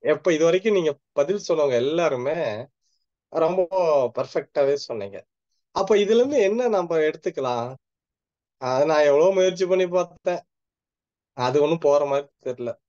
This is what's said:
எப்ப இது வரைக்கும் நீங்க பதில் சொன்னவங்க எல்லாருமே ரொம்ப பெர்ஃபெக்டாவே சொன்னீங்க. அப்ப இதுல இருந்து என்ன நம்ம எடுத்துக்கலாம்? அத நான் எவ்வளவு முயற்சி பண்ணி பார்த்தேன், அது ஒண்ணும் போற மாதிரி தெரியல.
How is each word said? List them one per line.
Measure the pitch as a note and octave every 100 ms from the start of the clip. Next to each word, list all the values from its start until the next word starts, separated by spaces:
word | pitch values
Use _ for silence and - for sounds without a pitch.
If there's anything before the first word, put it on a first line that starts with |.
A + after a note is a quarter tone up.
எப்ப | A#2+ D3 -
இது | D#3+
வரைக்கும் | E3 F3+ G#3
நீங்க | G3+ D#3+ C#3 _
பதில் | - D3 G3+ -
சொன்னவங்க | D#3+ D3 A#2+
எல்லாருமே | C3 D#3+ E3 C3+ B2 D#3+ C#3+ G#2+ B2+ _ _ _ _ _ _
ரொம்ப | D#3 D#3+ F#3 F3 F#3+ E3+ D3 B2
பெர்ஃபெக்டாவே | A2+ B2+ E3 C#3+ - C#3
சொன்னீங்க. | C#3+ - A#2 G2+ G2 - _ _ _ _
அப்ப | - F#3+ G#3+
இதுல | G3+ A3+
இருந்து | B3+ D4
என்ன | G3 A3 B3
நம்ம | G#3 F3 E3
எடுத்துக்கலாம்? | D#3 D#3 - E3 C3 A#2+ A#2+ C3 _ _ _ _ _ _ _ _
அத | B2+ B2+
நான் | D3 D#3
எவ்வளவு | D3 C#3+ F3
முயற்சி | F#3+ F#3 F3 F#3
பண்ணி | F#3 F#3
பார்த்தேன், | F3+ F3 - - F3 - _ _ _ _ _ _ _ _ -
அது | B2 C3+
ஒண்ணும் | D3 E3
போற | D#3 C#3+
மாதிரி | C#3+ C#3 C#3+ _
தெரியல. | - A#2+ A#2+ A#2